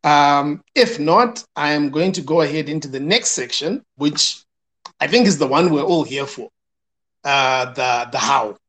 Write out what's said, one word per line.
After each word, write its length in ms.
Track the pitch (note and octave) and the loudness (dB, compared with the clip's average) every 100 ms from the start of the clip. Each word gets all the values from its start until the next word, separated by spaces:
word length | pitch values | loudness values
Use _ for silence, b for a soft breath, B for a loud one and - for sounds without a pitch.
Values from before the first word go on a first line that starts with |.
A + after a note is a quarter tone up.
Um, 600 | D3+ D3 C#3+ C#3+ C#3+ D3+ _ | 4 4 6 4 0 -6 _
if 260 | - A#3 D#3 | 0 0 0
not, 440 | D3 F#3+ A#3+ A#3 - - | 2 4 4 -2 -14 -4
I 160 | D3 | -2
am 200 | D3+ D3 | 0 -2
going 200 | D3 F#3 | 0 -2
to 80 | F#3 | -2
go 200 | C3+ E3 | -2 0
ahead 260 | D3 D#3 D3 | 0 -2 -4
into 200 | D#3 C#3+ | -6 -6
the 120 | C3 | -8
next 300 | C#3+ A3+ - | -2 -2 -2
section, 540 | - B2 - D3 C4 _ _ | -6 -6 -6 -4 -6 _ _
which 480 | D3 D3+ - - _ _ _ _ - _ | -4 0 -2 -4 _ _ _ _ -20 _
I 60 | C#3+ | 0
think 200 | A#3+ A3 | 4 4
is 100 | D3+ | 2
the 100 | C#3 | 0
one 240 | C#3+ F3+ | 2 2
we're 120 | D3+ | 2
all 200 | D#3+ E3+ | 2 0
here 220 | C#3+ C3+ C3 | 0 -6 -8
for. 240 | - - _ _ _ _ _ _ _ | -10 -16 _ _ _ _ _ _ _
Uh, 420 | C#3 C#3 C3 C3 B2 | -2 0 2 0 -2
the, 360 | B2 B2+ A#2+ A#2+ | -4 -2 -2 -2
the 60 | A#2+ | -4
how 400 | - C3+ A2 G2+ | 0 0 0 -10